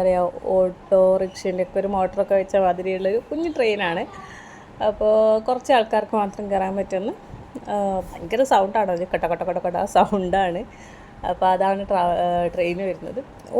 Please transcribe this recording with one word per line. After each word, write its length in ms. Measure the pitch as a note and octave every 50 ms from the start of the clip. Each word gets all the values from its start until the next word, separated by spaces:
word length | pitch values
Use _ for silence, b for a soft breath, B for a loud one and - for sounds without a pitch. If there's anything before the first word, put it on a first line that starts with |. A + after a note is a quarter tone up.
പറയുക, 400 | F#3 F#3 F#3 F3+ F3+ F3 - - -
ഓട്ടോറിക്ഷേൻ്റെ 1160 | - F#3+ F#3 F#3 F#3 F3+ - - - G3 F#3+ F#3 F#3 F#3+ F#3+ F#3+ F#3 F#3+ - - G3 F3+ F#3 F#3
ഒക്കെ 160 | F3+ - G3
ഒരു 80 | F#3+ G3
മോട്ടറൊക്കെ 480 | G3+ F#3+ F#3 F#3 - G3+ G3 G3 G3+
വെച്ച 200 | G3 F#3+ F#3+ -
മാതിരിയുള്ളൊരു 640 | G3 F#3+ F3+ F3 F3+ F#3 F#3+ F#3+ F#3 F#3+ F#3+ G3+ A#3 A#3+ -
കുഞ്ഞു 200 | D4 D4+ E4 E4+
ട്രെയിനാണ്. 540 | D#4 - A#3+ A3 G#3 G3+ G3 E3+ E3 F3+ B3+ - B B B B B B B B B B B B - - - G#3+
അപ്പോൾ 280 | G#3 - G#3+ G#3+ G#3+ G#3+ A3 A3 G#3+ A3 A3 -
കുറച്ച് 240 | B3 B3 B3 - C#4
ആൾക്കാർക്ക് 420 | A#3+ G#3+ A3 - G#3+ G#3+ G#3 -
മാത്രം 300 | G#3+ G#3 G3 F#3+ - G#3 G3+
കയറാൻ 240 | G3 F#3+ F#3+ F#3+ F#3+
പറ്റുന്ന, 380 | G3 F#3+ - - F#3 G3 B3 G4 - - - - - - - - B3+ - - G#3
ആ, 20 | G#3 G3+ G3 F#3+ F#3 F3+ -
ഭയങ്കര 340 | - - F3 E3 G#3+ A3+ C4+
സൗണ്ടാണ്, 480 | C4 - G#3 G3 G3 G#3 A3+ G#3+ F#3+
അത് 120 | F3+ E3+ F3+ F3+ -
കട്ട 120 | E3+ -
കട്ട 180 | E3 E3+ E3 F3
കട്ട 160 | F#3 F3 F3+ -
കട്ട 180 | F3+ F3 F3 F#3
സൗണ്ടാണ്. 760 | F3 - F3+ G3 - G#3+ G3+ F#3 F3+ F3+ G3 G3 F3+ E3+ F3+ B3 - B B B B B B B B B B - -
അപ്പോൾ 180 | F3+ - F#3 F#3 F#3
അതാണ് 260 | F3+ G3 F#3+ G3 G3 G3+ -
ട്രാ-, 280 | G3+ F#3 F3 F3 F3 F3+ F3
ആ, 220 | F3 F3 F3 F3 E3+ F3
ട്രെയിൻ 220 | F3+ F3 F3 F3 F3+
വരുന്നത്. 420 | G3 F#3+ F3 D#3 - - - A#3+ C#4+ - - - - - - A#3+